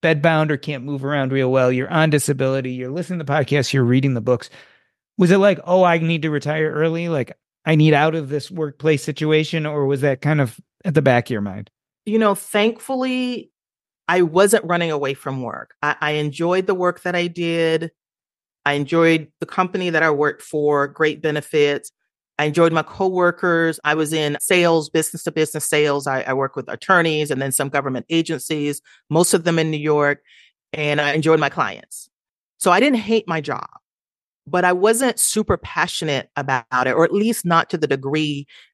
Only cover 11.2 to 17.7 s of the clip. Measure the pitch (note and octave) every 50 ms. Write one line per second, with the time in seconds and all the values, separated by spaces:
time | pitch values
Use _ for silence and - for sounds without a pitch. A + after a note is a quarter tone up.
11.2 | A#2 - B2 G#2 G2+ G2+ F#2+ G#2 G#2 _ _ _ _ _ _ _ _ G#3 G#3 A3
12.2 | A3+ G#3 G3 G3+ - - - G#3 G#3 A3+ A3+ - - - C4+ B3+ B3+ C4 B3+ B3+
13.2 | B3+ B3 B3 A3+ - _ _ _ _ _ _ _ _ _ _ _ _ - E3+ F#3
14.2 | F3 D#3+ D#3 F#3 G3+ G3+ A3+ G#3 - E3+ F3 E3+ E3+ E3 D#3 C#3+ C#3+ C3+ C#3 -
15.2 | - C#3 C3+ C3 B2+ A2 - - - _ _ _ - D3 D3 - D#3 D3+ D3+ D3+
16.2 | D3 D3+ C3 - E3+ E3+ F3+ F#3 F#3 F#3+ G3 F3+ F3+ F3+ F3 - - F3+ F3 F3
17.2 | F3 F3 E3+ F3 E3+ E3+ E3 E3+ E3 D#3+